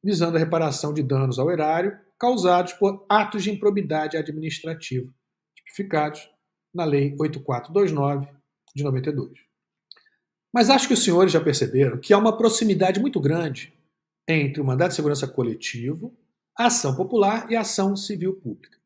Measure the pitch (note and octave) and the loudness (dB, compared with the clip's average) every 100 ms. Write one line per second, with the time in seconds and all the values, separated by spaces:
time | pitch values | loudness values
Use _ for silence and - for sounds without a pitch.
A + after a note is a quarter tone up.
0 | G3 F#3+ E3+ E3 D#3+ E3 D#3 C#3 D3 D3+ | 0 0 2 0 0 0 0 -2 -4 -4
1 | C3+ C3+ C3+ A#2+ D3 F3 D3+ E3 F#3+ G3+ | 0 0 0 0 0 0 0 0 -2 -6
2 | _ _ A#3+ B3 F3+ F3 F3 - G3+ G3 | _ _ -2 2 4 2 0 0 0 0
3 | - G#3 G#3 G#3+ F#3+ G3+ G#3 G3+ D3+ D#3 | 0 2 2 -4 -4 0 0 0 -2 -4
4 | D#3 D#3+ D#3 D#3 D#3+ - D#3+ D#3+ - B2+ | -2 -4 -6 -8 -8 -8 -10 -10 -6 -8
5 | B2 _ _ _ _ - - - G3 D#3+ | -8 _ _ _ _ -20 -18 -10 -2 -2
6 | D3+ D3+ - _ _ _ _ F3 D#3+ C#3+ | -2 -6 -18 _ _ _ _ -4 0 2
7 | C#3+ C#3+ D#3 D3+ - B2 - F#3 F#3+ C#3+ | 0 0 -4 -4 -6 -6 -2 0 2 2
8 | C#3 C#3+ C#3 - _ _ _ C#3 C#3+ C3 | 0 0 -6 -14 _ _ _ -6 -2 -2
9 | C#3 C#3+ G2+ - _ _ _ _ _ - | -2 -4 -8 -14 _ _ _ _ _ -20
10 | _ _ _ _ _ A#3+ A3+ C4+ C4 B3 | _ _ _ _ _ 2 6 4 4 2
11 | - E3+ F#3+ D#3+ D3 C#3 B2+ B2+ C3+ - | 4 4 6 4 2 0 0 2 2 0
12 | - G3+ A3 A3 A3+ A3 A3 F#3+ F#3 G3 | 2 4 4 2 2 2 2 2 2 0
13 | C4 F#3 C#3 D#3+ D#3+ C3 - _ _ _ | -2 0 0 0 -4 -8 -14 _ _ _
14 | _ _ - D#3+ C#3 D3+ C3+ B2+ F3+ F3 | _ _ -2 0 0 -2 -2 0 0 0
15 | D3+ C#3+ C3+ - A#2+ G#2+ - A#2+ B2 D#3+ | -2 -2 -4 -2 -4 -4 -8 -8 -8 -8
16 | A3+ _ _ _ _ - A#3 A#3 C#3 C3 | -12 _ _ _ _ 0 2 2 -2 -2
17 | F#3+ A#3 G3+ A3+ - A3+ G3+ - G3 G3+ | 0 2 2 2 -2 -2 -2 -2 0 -2
18 | - G3 F#3 F#3+ A#2+ G2+ _ _ | -6 -4 -4 -6 -10 -12 _ _